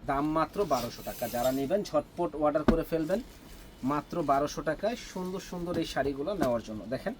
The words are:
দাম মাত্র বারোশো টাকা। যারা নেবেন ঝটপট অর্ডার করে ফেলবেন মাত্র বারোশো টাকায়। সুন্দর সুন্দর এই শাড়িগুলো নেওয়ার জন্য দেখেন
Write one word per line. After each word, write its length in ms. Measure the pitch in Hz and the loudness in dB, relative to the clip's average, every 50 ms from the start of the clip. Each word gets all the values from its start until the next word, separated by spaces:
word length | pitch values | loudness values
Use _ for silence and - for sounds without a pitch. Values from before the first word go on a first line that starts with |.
| - - | 0 0
দাম 140 | 139 135 147 151 156 160 | 2 2 2 2 4 2
মাত্র 200 | 156 - - 185 202 165 | 2 2 2 -2 2 4
বারোশো 300 | 139 123 117 120 - - - 110 | 2 2 2 -2 -6 -8 -10 -10
টাকা। 160 | 101 - 123 113 113 | -6 -6 -6 -2 -2
যারা 160 | 120 117 127 131 135 | 2 2 4 4 2
নেবেন 220 | 139 131 139 208 202 - | 2 2 2 0 0 2
ঝটপট 420 | - 151 147 - - - 175 165 - 151 151 | 2 0 0 0 -4 -2 -2 -2 0 2 2
অর্ডার 180 | 147 143 156 147 - | 4 4 4 4 4
করে 140 | 165 165 160 - | 4 4 2 0
ফেলবেন 300 | 165 160 160 151 185 226 269 - - - - - - - - - - - - 127 | 0 0 2 2 0 0 -2 -6 -16 -18 -18 -18 -18 -18 -18 -18 -16 -4 -2 0
মাত্র 240 | 143 147 143 - - 175 160 143 | 0 0 -2 -2 -4 -2 2 4
বারোশো 300 | 139 139 147 147 - - 151 160 | 4 4 4 0 -2 -4 -2 -2
টাকায়। 260 | 151 147 - 208 247 226 - - | -2 0 0 -2 -2 -2 -8 -10
সুন্দর 300 | - 190 180 180 185 190 - - | -8 -6 -4 -4 -4 -6 -6 -6
সুন্দর 240 | 190 175 175 170 156 165 | -6 -6 -4 -2 -2 -2
এই 60 | 160 147 - | -2 -2 -2
শাড়িগুলো 360 | 151 131 143 143 135 143 175 208 185 | 0 0 0 0 -2 -2 -4 0 0
নেওয়ার 200 | 143 131 120 113 107 110 | 2 2 2 0 0 -4
জন্য 120 | 110 107 87 104 131 | -8 -8 -6 -4 -6
দেখেন 200 | 127 - 196 226 - | -4 -4 -4 -6 -6